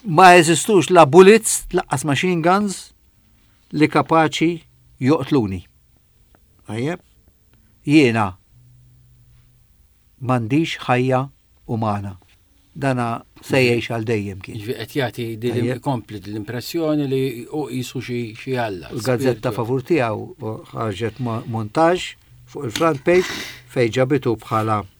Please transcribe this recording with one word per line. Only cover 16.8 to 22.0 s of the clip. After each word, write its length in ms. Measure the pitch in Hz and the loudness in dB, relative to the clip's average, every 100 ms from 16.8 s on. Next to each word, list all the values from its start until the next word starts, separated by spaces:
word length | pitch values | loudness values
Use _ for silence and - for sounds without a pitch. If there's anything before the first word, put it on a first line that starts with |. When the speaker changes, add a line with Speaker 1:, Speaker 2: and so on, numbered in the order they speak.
| 156 151 143 | -2 -2 -2
Speaker 2:
li 140 | 135 135 120 | -2 -4 -6
u 240 | - 151 143 | -10 -8 -6
qisu 340 | 127 123 135 | -6 -6 -10
xi, 180 | 113 120 117 | -8 -8 -8
xi 240 | 110 - 127 | -10 -6 -4
Alla, 300 | 113 92 78 | -4 -8 -10
Speaker 1:
Il-gazzetta 600 | 120 107 120 131 117 127 | -6 -2 0 0 -2 -4
Speaker 2:
spiritu. 40 | |
Speaker 1:
favur 280 | 104 113 131 | -4 -4 -4
tiegħu 420 | 127 165 117 107 107 - 110 113 - | 0 0 0 -4 -10 -12 -12 -12 -14
ħarġet 480 | 131 110 95 113 110 | -8 -8 -4 -8 -6
mo-, 220 | 123 113 | -6 -6
montaġġ 640 | - 113 107 151 165 180 | -6 -6 -4 0 2 0